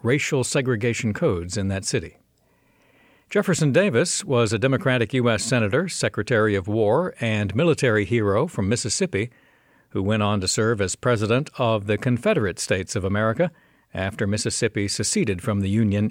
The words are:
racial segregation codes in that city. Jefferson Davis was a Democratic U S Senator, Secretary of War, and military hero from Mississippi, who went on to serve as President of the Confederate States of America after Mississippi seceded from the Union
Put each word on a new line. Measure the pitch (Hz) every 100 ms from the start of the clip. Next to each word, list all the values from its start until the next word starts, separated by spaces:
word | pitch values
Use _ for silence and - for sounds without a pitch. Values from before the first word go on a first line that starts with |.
racial | 120 143 - 139 120
segregation | 147 127 113 120 113 110
codes | 101 165 87 87 101
in | 98
that | 95
city. | - 131 78 _ _ _ _ _ _ _ _ _ _ _ -
Jefferson | 208 196 160 151
Davis | 143 202 120 175 - -
was | 120 110
a | 110
Democratic | 135 131 131 127 107
U | 131 120
S | 107
Senator, | - 123 104 131 185
Secretary | - 117 - 104 113 107
of | 98 98
War, | 107 104 139 185 -
and | 117 107 101 107
military | 170 156 127 107
hero | 98 120 101 104 165
from | - 95
Mississippi, | 120 110 - 185 98 117 _ _ _ _ _ _
who | 101
went | 98 110
on | 104 104
to | 95
serve | - 110 107
as | 95 -
President | 127 113 107 117 156 -
of | 117 110 104
the | 107
Confederate | 131 120 214 180 98 -
States | - 95 90
of | 104 95
America | 101 110 113 175 _ _ _ _
after | 90 95 - 101
Mississippi | 104 110 - 117 107 101
seceded | - 104 214 120 87
from | - 101
the | 95
Union | 110 107 104 104